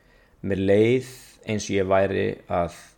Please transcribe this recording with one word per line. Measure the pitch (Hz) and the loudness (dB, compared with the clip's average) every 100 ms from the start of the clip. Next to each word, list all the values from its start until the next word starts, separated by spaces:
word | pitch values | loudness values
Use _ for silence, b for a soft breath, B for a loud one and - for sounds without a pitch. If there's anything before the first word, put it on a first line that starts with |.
| b b b b | b b b b
Mér | 98 92 | -6 -2
leið | 98 104 113 127 127 - - - | 2 4 4 2 -4 -20 -20 -16
eins | - 104 - | -6 -6 -2
og | |
ég | 98 95 | -2 2
væri | 95 98 95 101 101 - | 2 2 0 -4 -6 -4
að | 90 85 - - | -4 -4 -8 -20